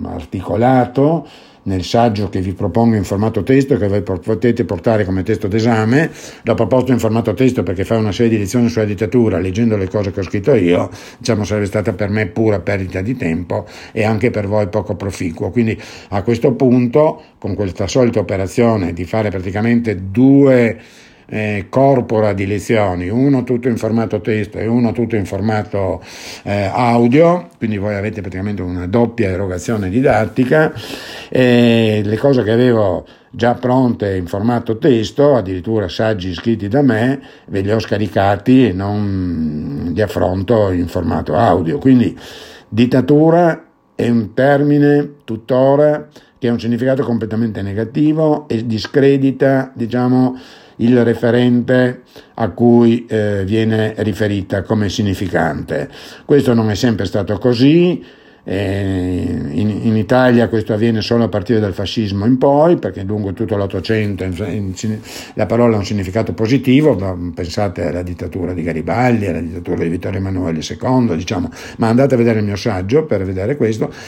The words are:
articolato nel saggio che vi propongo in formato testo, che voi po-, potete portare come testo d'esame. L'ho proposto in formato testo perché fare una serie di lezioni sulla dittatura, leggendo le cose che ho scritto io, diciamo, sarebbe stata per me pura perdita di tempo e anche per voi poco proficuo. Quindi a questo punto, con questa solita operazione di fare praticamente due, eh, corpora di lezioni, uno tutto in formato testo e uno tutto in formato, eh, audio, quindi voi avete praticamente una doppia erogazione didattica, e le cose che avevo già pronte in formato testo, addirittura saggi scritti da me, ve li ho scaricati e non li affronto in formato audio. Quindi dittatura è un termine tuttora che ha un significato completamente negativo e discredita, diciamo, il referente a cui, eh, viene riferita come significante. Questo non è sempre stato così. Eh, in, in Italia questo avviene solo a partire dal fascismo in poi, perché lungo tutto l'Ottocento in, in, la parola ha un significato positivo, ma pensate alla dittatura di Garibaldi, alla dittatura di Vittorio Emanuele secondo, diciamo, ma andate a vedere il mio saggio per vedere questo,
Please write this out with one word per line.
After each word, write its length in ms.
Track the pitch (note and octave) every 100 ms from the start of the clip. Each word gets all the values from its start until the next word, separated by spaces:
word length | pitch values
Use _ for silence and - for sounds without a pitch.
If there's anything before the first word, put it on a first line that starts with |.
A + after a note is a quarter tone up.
| F2
articolato 1200 | E2+ - F#2+ - G#2 B2 C3 B2 - D3 D#3+ - - - _
nel 220 | G2 F#2
saggio 460 | E2+ A#2 A#2+ G2+ F#2+
che 120 | G2
vi 120 | F#2+
propongo 420 | F#2+ G2 A#2 A#2 G#2+
in 80 |
formato 400 | F#2+ G2+ A2 A2
testo, 340 | F#2 C3+ C#3 B2
che 100 | G2+
voi 140 | G2+
po-, 160 | F2+ F2+
potete 480 | - G#2+ A#2+ A#2 F2
portare 400 | F2+ A#2+ A2 F#2+
come 180 | F#2+
testo 240 | F2+ G#2+ G2+
d'esame. 640 | A2 A#2 A2 A2 C3+ E3 - - -
L'ho 100 | - A2+
proposto 360 | A2+ B2+ B2+
in 80 | A#2+
formato 340 | A2 A2+ A2+
testo 300 | G#2 C3 B2+
perché 200 | F2+ F2
fare 160 | F#2 A2+
una 120 | G#2+
serie 200 | F#2 A#2
di 60 | A2
lezioni 300 | F#2+ B2 A#2
sulla 160 | A2 G#2+
dittatura, 540 | G2 G#2 B2+ A2+ F2
leggendo 380 | F#2+ F#2+ A#2 G#2
le 100 | F#2+
cose 240 | G#2+ G2
che 100 | G2+
ho 20 |
scritto 320 | F#2 G#2 F#2+ A#2+
io, 340 | F2 F#2 G2+ - - -
diciamo, 260 | - G#2+
sarebbe 240 | G2 G#2 G2
stata 260 | A2 G2+
per 160 | F#2 G2+
me 180 | G#2+ G#2+
pura 320 | - A2 G2
perdita 420 | G2 G2+ F#2 F#2
di 140 | G2+ C3+
tempo 520 | E2 D#2+ F2 G#2 - - -
e 120 | A2+
anche 280 | G#2+ G#2+ A#2+
per 160 | G#2+ G2
voi 200 | G#2+ G#2
poco 280 | G#2+ G2 F#2+
proficuo. 560 | G2 - F2 D#2+ G#2
Quindi 280 | B2 A2 F#2+ - - -
a 140 | G2+
questo 300 | A2 A#2 C#3+
punto, 680 | A#2+ C3 B2 A#2+ D3 D#3 - - _
con 160 | G2+
questa 340 | F#2+ G2 - F#2+
solita 320 | C3+ A#2+ A2
operazione 760 | F2+ G2 F#2+ - A#2 A2 F2
di 120 | F2 F2
fare 240 | A2 G#2+
praticamente 800 | F#2+ F#2 G2+ A#2 A#2 A2+ G2 F#2+
due, 680 | G2 C3+ C#3 C#3 B2+ A#2 - - - - _ -
eh, 380 | G#2+ G#2+ G#2 F#2+
corpora 640 | B2+ C#3 B2+ G2 A2 G#2+
di 140 | G2 G2
lezioni, 600 | G#2 - A2+ G2 F2+ F2+
uno 360 | A#2 C#3 C3
tutto 240 | B2 A#2+ B2
in 100 | A2
formato 420 | A2 A2+ A2 G#2
testo 380 | A#2 G#2+ G2 F2+
e 80 | G#2+
uno 260 | A#2+ A#2
tutto 240 | G#2+ A2+ A2+
in 100 | F#2
formato, 760 | G2 A2 G#2+ G#2 G2+ F#2+ F2+ - - - -
eh, 200 | - G2+
audio, 880 | F#2+ A#2 B2 A#2+ A#2+ C#3+ E3+ F3 - -
quindi 200 | A2 G2+
voi 160 | G#2
avete 280 | G2+ G#2 G2
praticamente 400 | F#2 F#2 G2+ G2+
una 260 | F2+ F2+ F2+
doppia 420 | A#2 A#2 A#2+ G2
erogazione 600 | F2+ G2 F2+ - A2 F#2
didattica, 840 | A2+ C#3 A2 G#2+ - B2+ D#3 D#3 - - - - - -
e 720 | - B2+ A#2+ A#2+ A#2 A2 G#2+
le 140 | G#2 G#2+
cose 260 | C#3+ B2+
che 80 | G#2
avevo 540 | A2+ B2+ A2+ G2 E2 - - _
già 240 | - A#2+
pronte 640 | A#2+ B2 B2+ B2 A2 G#2 F#2+
in 100 | F2
formato 540 | G2 A2+ A#2+ A2+ A2
testo, 560 | E3 A#2 G#2+ - D3 B2+
addirittura 520 | F#2+ F#2 G2 A2 F#2
saggi 460 | - A2 G#2 F#2
scritti 340 | E2+ A#2 A2 G2+
da 140 | C3
me, 400 | C#3 A2 B2 C#3 - - -
ve 160 | G2
li 100 | G2
ho 80 | A2
scaricati 880 | G#2+ G2+ G2+ G#2+ G2 G2+ - C3 A#2
e 40 |
non 1160 | F2+ G2+ G#2 G2+ F#2+ F2+ E2 D#2 D2+ - - -
li 80 | G2+
affronto 680 | G#2 F2+ F2+ F#2+ F#2 A2+ G2
in 160 | F2+ E2+
formato 480 | F#2 E2+ E2+ - D2+
audio. 420 | A2+ F2+ D#2+ -
Quindi 400 | C3+ B2+ G2+ - - - - - -
dittatura 960 | G#2+ A#2+ C3+ B2+ D3 D#3+ E3+ E3+ D#3 - _ _
è 160 | - A2+
un 240 | A#2 G2+
termine 840 | A#2 C#3 C#3 D3 D3 C#3+ D3 D3 - -
tuttora 840 | A2 - B2+ C3+ C#3+ D3+ D3+ - - _ -
che 80 | A#2
ha 40 |
un 80 | A#2
significato 440 | A2+ A#2 C3 B2
completamente 580 | - A#2 G#2+ G#2+ A#2 G2+
negativo 840 | G2 G2+ A2+ D#3 D3+ D#3 D#3 D3+ -
e 180 | A2+ A#2+
discredita, 1080 | A2 - D3 C#3 C#3 C3+ C3 C3+ C3+ C3 B2
diciamo, 600 | A2+ B2 B2 B2+ B2+ B2+ - - - -
il 220 | A#2 B2
referente 1000 | A#2 A2+ A#2+ A#2+ B2 B2 B2 B2+ B2+ B2 - - - -
a 140 | A#2
cui, 540 | - A#2+ A#2+ A#2 A#2 -
eh, 380 | A2 G#2 G2+ F#2+
viene 480 | A2 A2 A2 G#2+ G#2+
riferita 640 | G#2+ G2 G#2 G2+ F#2+ G2
come 280 | - A2 G2+
significante. 1000 | - G#2 F2+ F#2+ E2 D#2+ - - D2 - - - - -
Questo 280 | C#3+ C3
non 160 | A2+ A2
è 60 | G2
sempre 300 | B2 G2+ G2
stato 320 | G#2+ F#2+ G2
così. 640 | B2+ A#2 C#3 E3+ F3 E3 - - - _ -
Eh, 800 | F#2+ G2 G2 G2 F#2 F2+ F2+ - - -
in, 180 | - G#2+ G2
in 140 | A#2 A2
Italia 500 | G#2 B2+ B2+ A#2+ A2+
questo 260 | A2 G#2+
avviene 280 | G#2 A#2 A2
solo 240 | - A#2 A2
a 20 |
partire 320 | G#2 F#2 A2
dal 140 | G#2
fascismo 520 | F2+ F#2+ - G2+ G2+ A2
in 120 | C3
poi, 400 | C#3 C#3+ E3 E3+
perché 260 | G2 G2
lungo 300 | G2 G#2+ G2
tutto 240 | F2+ G#2+ G2+
l'Ottocento 640 | G2 G2 F2 A2 G#2 F#2
in, 100 | F#2 F2 G2+
in, 540 | G#2+ F#2+ F#2 A2 A2 - - -
la 120 | - G2
parola 300 | A#2 A#2+ A2
ha 40 |
un 60 | G2
significato 480 | G#2 F#2 G#2+ -
positivo, 640 | F2 A2 C3+ B2 C3+ D3+ F#2+
ma 200 | F#2+ F2+ F2 E2
pensate 500 | E2+ - G2+ F2 F2
alla 160 | F2
dittatura 520 | F2+ F2 E2+ F#2+ F2
di 100 | F2+
Garibaldi, 640 | D#2+ D#2+ E2 A2+ B2+ A2+ G2+
alla 160 | E2
dittatura 420 | E2+ F2 E2+ -
di 60 | E2
Vittorio 300 | E2 G2 F#2+
Emanuele 420 | F#2+ F#2 F2 D#2
secondo, 520 | - E2+ B2 C3 A#2
diciamo, 380 | E2 F2 G2 D#2+ - - -
ma 120 | A2+
andate 260 | A#2+ C#3 A#2+
a 20 |
vedere 220 | A#2 A2
il 60 | G#2
mio 100 | G2+
saggio 480 | A#2 F#2 F#2+ D3
per 200 | D#3 G2+
vedere 340 | F#2 F#2 G#2 C#3+
questo, 340 | A2+ A2+ D3 -